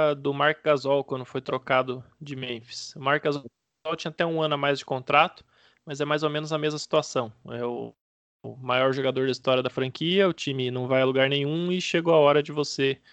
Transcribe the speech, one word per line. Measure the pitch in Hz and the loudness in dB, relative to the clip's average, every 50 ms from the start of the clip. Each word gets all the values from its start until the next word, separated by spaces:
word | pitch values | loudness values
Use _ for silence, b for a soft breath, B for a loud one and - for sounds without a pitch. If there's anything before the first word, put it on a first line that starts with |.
| 156 147 147 139 | 4 2 0 0
do | 139 139 139 | -2 -4 0
Marc | 139 143 151 151 - - | 2 2 2 2 2 2
Gasol | 156 147 135 127 135 139 143 135 | 2 2 2 2 0 0 0 0
quando | - 135 127 123 | -2 -6 -8 -8
foi | - - 135 | -8 -8 -8
trocado | - - 135 131 - - 135 131 131 131 123 131 120 _ _ - | -6 -4 -6 -4 0 2 2 2 2 0 -4 -8 -10 _ _ -18
de | 151 143 143 | -14 -12 -10
Memphis. | 131 127 123 120 113 117 - - - - - - | -10 -8 -8 -10 -10 -12 -16 -16 -16 -16 -16 -12
O | - | -6
Marc | 131 139 147 151 | -2 0 0 0
Gasol | - 151 143 143 131 117 _ _ _ _ _ _ - 160 165 | 0 -2 -2 -4 -6 -12 _ _ _ _ _ _ -8 -6 -6
tinha | - - 165 | -6 -6 -6
até | 151 - 170 | -2 -2 -2
um | 165 165 160 | 0 0 0
ano | 156 151 147 | 0 0 0
a | |
mais | 143 139 143 143 135 | 0 0 0 0 0
de | - | -2
contrato, | - 135 127 127 - 143 147 165 185 - - - b b b b b b b b | -6 -8 -6 -2 2 4 4 4 4 0 -10 -20 b b b b b b b b
mas | 160 143 135 | -10 -6 -4
é | 147 | -2
mais | 147 151 151 | 0 0 0
ou | 156 151 | 0 0
menos | 147 151 156 151 | -2 -2 -4 -4
a | 160 151 | -4 -2
mesma | 151 151 151 147 | -2 -2 -4 -4
situação. | - - 156 151 147 - - 135 120 113 - _ - 120 | -4 0 0 0 0 0 -2 -4 -4 -4 -8 _ -16 -12
É | 117 117 120 | -10 -8 -6
o, | 120 120 120 117 117 113 _ _ _ _ _ _ _ _ _ - | -6 -6 -8 -10 -12 -14 _ _ _ _ _ _ _ _ _ -16
o | 117 113 | -16 -16
maior | 131 127 127 123 127 135 135 | -10 -4 0 2 4 4 2
jogador | 131 139 135 131 131 131 131 | 2 0 -2 -2 0 0 0
da | 135 | -2
história | 123 - - 135 127 127 | -2 -2 0 2 2 2
da | 127 123 | 2 -2
franquia, | - 135 131 131 - - 156 170 185 196 196 180 | -2 -4 -4 -4 -4 -4 -2 0 2 4 4 2
o | |
time | 160 - - 143 135 131 127 123 | 2 -2 -4 -6 -4 -4 -4 -4
não | 127 127 123 | -4 -4 -2
vai | 123 131 131 | 0 2 2
a | 131 | 2
lugar | 131 131 131 131 135 | 2 4 2 2 2
nenhum | 143 143 139 143 156 170 175 180 | 2 0 -2 -2 -2 -2 -2 -2
e | 180 180 | -2 -4
chegou | - - - 170 165 165 165 | -2 -2 -2 0 2 4 6
a | 156 | 6
hora | 143 143 143 147 | 8 6 6 4
de | 143 147 | 2 0
você | 147 151 143 - - - 135 135 131 - b b | -2 -4 -4 -4 -2 0 0 0 0 -2 b b